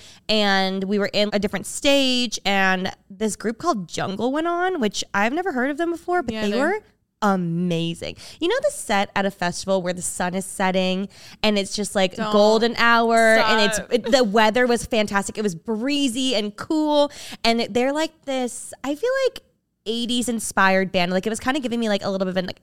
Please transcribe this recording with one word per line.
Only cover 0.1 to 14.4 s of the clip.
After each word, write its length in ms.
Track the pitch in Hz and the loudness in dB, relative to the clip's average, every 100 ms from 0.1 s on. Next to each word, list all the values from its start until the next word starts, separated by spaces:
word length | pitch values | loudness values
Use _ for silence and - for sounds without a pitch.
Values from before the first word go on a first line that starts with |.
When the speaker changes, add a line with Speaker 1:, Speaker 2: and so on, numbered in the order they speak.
| - - | -12 -2
Speaker 1:
and 540 | 214 202 196 190 190 | 0 2 2 0 -2
we 140 | 190 208 | 0 0
were 120 | 202 | 0
in 180 | 196 208 | 0 0
a 60 | 202 | 0
different 280 | 202 190 - | -2 -4 -8
stage, 720 | - 285 277 262 247 247 - | -2 2 4 4 0 -2 -2
and 460 | 196 196 190 185 185 - - | 0 2 2 2 -2 -6 -14
this 280 | 190 214 - | -6 -4 -2
group 220 | - - | -6 -4
called 300 | 349 226 165 | -2 -2 -4
Jungle 440 | - 117 98 247 | -4 -4 -2 -2
went 160 | 294 339 | -2 -2
on, 320 | 349 370 359 | 0 -2 0
which 240 | 214 - - | -2 -4 -4
I've 180 | 202 220 | 0 0
never 200 | 311 370 | 0 -2
heard 180 | 262 269 | -2 -2
of 60 | 294 | -2
them 140 | 339 | -4
before, 300 | 330 - 359 | -4 -2 -2
but 100 | 240 | -2
Speaker 2:
Yeah, 80 | 220 | -4
Speaker 1:
they 80 | 208 | -2
Speaker 2:
they're 160 | 220 311 | 0 0
Speaker 1:
were 120 | 427 - _ _ _ | -2 -6 _ _ _
amazing. 960 | 208 190 170 170 180 165 165 165 - - - - | 0 2 0 -2 -2 -2 -4 -6 -10 -12 -18 -4
You 80 | 339 | -2
know 80 | 508 | 0
the 80 | 571 | -2
set 400 | - - 196 202 - | -4 -2 -2 0 -2
at 80 | 196 | -2
a 40 | |
festival 520 | - 175 - 190 190 | -2 -4 -4 -2 -2
where 100 | 180 | -2
the 80 | 180 | -6
sun 320 | - - 180 | -6 -4 -4
is 100 | 190 | -4
setting 640 | 185 - 190 185 185 185 196 - - - | -6 -2 0 0 0 -2 -6 -10 -20 -2
and 160 | 214 208 | 0 0
it's 160 | 196 | -2
just, 200 | - 196 | -4 -4
like, 200 | 202 190 233 | 0 0 -2
Speaker 2:
Don't. 140 | 214 | 0
Speaker 1:
golden 420 | 208 214 220 233 233 | 4 6 4 2 2
hour 400 | 233 233 226 226 226 220 | 4 4 4 4 6 6
and 240 | 226 226 | 4 2
it's, 140 | 214 208 | 2 0
Speaker 2:
Stop. 160 | - | -2
Speaker 1:
it, 180 | 214 226 | -2 2
the 120 | 262 | 2
weather 420 | 220 220 | 4 4